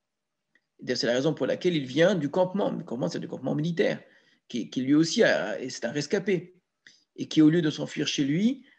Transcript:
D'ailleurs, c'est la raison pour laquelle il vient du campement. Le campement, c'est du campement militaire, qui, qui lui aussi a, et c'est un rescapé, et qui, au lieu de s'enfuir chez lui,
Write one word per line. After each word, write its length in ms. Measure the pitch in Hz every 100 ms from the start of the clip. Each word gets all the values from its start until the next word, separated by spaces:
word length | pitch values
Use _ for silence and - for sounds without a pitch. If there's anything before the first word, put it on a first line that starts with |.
| _ _ _ _ _ _ _ _
D'ailleurs, 180 | 131 123
c'est 100 | 113
la 60 |
raison 200 | 123 151
pour 120 | 147 135
laquelle 300 | - 180 165
il 100 | 127
vient 300 | 131 175 196
du 140 | 143
campement. 420 | 185 180 190 196
Le 140 | - -
campement, 240 | - 175
c'est 100 | -
du 80 | -
campement 260 | 156 -
militaire, 480 | 147 165 170 202 156 - _ _ _ _
qui, 220 | 120 -
qui 100 | -
lui 140 | 127
aussi 320 | 147 160 233 165
a, 340 | 82 92 -
et 100 | 127
c'est 140 | -
un 80 | 117
rescapé, 640 | 135 143 202 196 180 - _ _ _ - _ _ -
et 100 | -
qui, 140 | 160
au 80 | 151
lieu 120 | 170
de 80 | 156
s'enfuir 380 | 143 147 - 143
chez 160 | -
lui, 400 | 139 160 220 277 -